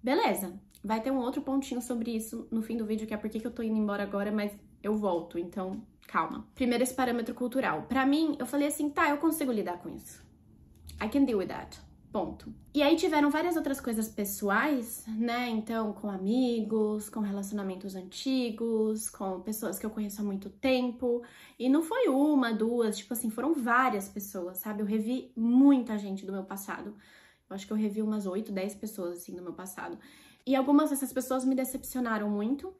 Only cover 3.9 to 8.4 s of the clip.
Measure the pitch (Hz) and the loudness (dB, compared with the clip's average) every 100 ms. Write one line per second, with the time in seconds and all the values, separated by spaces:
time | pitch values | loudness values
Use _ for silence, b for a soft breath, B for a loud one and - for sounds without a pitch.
3.9 | 202 202 202 208 208 208 208 - - 202 | 0 -2 -2 0 0 -2 -6 -20 -10 -2
4.9 | 214 208 170 165 170 180 - 185 208 - | 0 2 0 -2 -6 -6 -4 -6 -6 -12
5.9 | _ - 175 156 - - - 247 240 254 | _ -4 -2 -2 -4 -12 -2 0 2 2
6.9 | - 254 240 226 226 247 262 208 - 214 | 2 0 0 -2 -4 -2 0 0 -2 -2
7.9 | 247 269 285 320 285 | 2 4 4 2 0